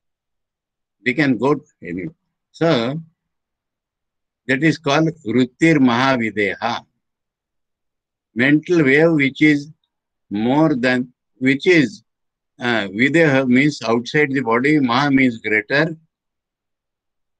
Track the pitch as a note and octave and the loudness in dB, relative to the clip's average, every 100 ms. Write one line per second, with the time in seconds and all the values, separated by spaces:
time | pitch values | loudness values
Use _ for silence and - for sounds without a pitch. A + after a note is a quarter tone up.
0 | _ _ _ _ _ _ _ _ _ _ | _ _ _ _ _ _ _ _ _ _
1 | A#2+ B2 C#3+ A2 C3 D3 - _ E2+ F2 | -4 -2 0 0 0 -2 -6 _ -12 -10
2 | F#2 - _ _ _ - E3 C3 A#2 D#3 | -10 -14 _ _ _ -4 0 0 -2 -8
3 | - _ _ _ _ _ _ _ _ _ | -12 _ _ _ _ _ _ _ _ _
4 | _ _ _ _ - C3+ D#3 - C#3 D3 | _ _ _ _ -6 0 0 0 0 0
5 | D#3+ - G#2+ A#2+ B2 - E3 D3+ B2+ A#2 | 0 -4 -4 -2 -2 0 2 4 2 2
6 | C3+ C3 A2 G2+ G2 F2+ A#2 G#2 - _ | 0 0 -2 -4 -4 -4 -6 -8 -12 _
7 | _ _ _ _ _ _ _ _ _ _ | _ _ _ _ _ _ _ _ _ _
8 | _ _ _ A2 C3 D3+ D#3 F3 C3+ C#3+ | _ _ _ -2 2 2 2 2 4 4
9 | E3 D#3 C3+ - D3+ D3 D3 - _ _ | 4 2 -2 0 0 0 -4 -20 _ _
10 | _ _ - G2+ A#2 C#3+ D#3+ C3+ B2+ B2+ | _ _ -10 -4 -2 2 0 0 0 -2
11 | B2 _ _ - B2+ C#3 F#3 F3 A#2 - | -4 _ _ -4 -2 0 2 2 2 -4
12 | _ _ _ _ _ - B2 A#2 G2+ G2+ | _ _ _ _ _ -8 -4 -4 -4 -2
13 | C#3 D#3+ D#3+ C3+ C3+ B2 D3 C#3+ A2+ A#2 | 0 2 2 2 2 2 0 -2 -2 -4
14 | A#2 D3+ D3 C3+ A#2 A#2 C#3 D#3 B2+ B2 | -2 -2 -2 -2 -2 -2 0 0 0 0
15 | C#3+ C3+ C3 A2+ G#2+ G#2+ - C#3 D#3+ D#3+ | 2 2 0 -2 -4 -4 -2 -2 -2 -6
16 | _ _ _ _ _ _ _ _ _ _ | _ _ _ _ _ _ _ _ _ _
17 | _ _ _ _ | _ _ _ _